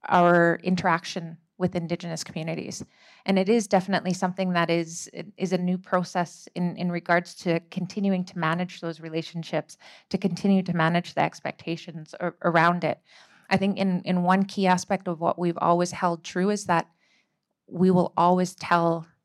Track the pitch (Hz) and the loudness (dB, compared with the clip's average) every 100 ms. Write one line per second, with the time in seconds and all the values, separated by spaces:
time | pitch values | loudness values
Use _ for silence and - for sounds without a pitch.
0 | - 180 175 175 170 - - 180 180 165 | 4 4 6 6 4 2 0 0 2 0
1 | - 180 165 165 _ _ 180 185 165 175 | -2 -10 -10 -14 _ _ -2 -2 -4 -6
2 | 170 160 - 165 160 160 - - - _ | -6 -10 -10 -8 -8 -8 -10 -12 -16 _
3 | _ - - 196 190 233 202 196 185 190 | _ -12 0 2 4 2 4 2 2 -2
4 | 190 185 185 180 185 175 170 170 165 170 | -2 -2 -2 -2 0 0 2 0 -2 -10
5 | - - 165 - 185 185 180 180 185 180 | -14 -14 -14 -6 -2 0 0 -2 0 -2
6 | 180 185 175 - - - 175 - 175 175 | 0 -4 -4 -8 -14 -4 -4 -2 -4 -4
7 | 170 175 175 - 180 165 _ - 175 - | 0 0 0 -6 -2 -2 _ -8 -6 -2
8 | 196 185 180 180 160 170 180 - 165 160 | 0 0 -2 -4 -2 -2 -4 -6 -10 -10
9 | 160 160 156 170 160 156 - - - - | -6 -6 -6 -10 -4 -4 -6 -20 -20 -20
10 | _ 185 196 175 196 190 185 170 160 170 | _ -2 -2 0 2 2 2 0 2 0
11 | 175 - 151 - - - - 165 - 156 | -2 -2 -2 -2 -10 -10 -10 -10 -10 -16
12 | 156 - 175 165 175 165 170 175 165 - | -16 -8 -8 -2 2 4 4 2 -2 -4
13 | _ - - _ - 190 196 202 190 180 | _ -20 -20 _ -2 0 0 0 0 0
14 | - 180 175 190 196 - 190 180 - 190 | 0 0 2 2 2 0 2 2 0 -4
15 | 185 160 170 - 175 170 165 175 175 - | -4 -4 -2 0 -2 0 2 2 0 -2
16 | 180 170 - 180 190 208 202 170 - _ | -2 -2 -6 -2 0 0 0 0 -2 _
17 | _ _ _ _ _ _ _ 170 185 180 | _ _ _ _ _ _ _ 2 4 4
18 | - - 175 180 180 - - 175 170 165 | 2 2 2 2 0 -6 0 2 2 -2
19 | 160 _ | -8 _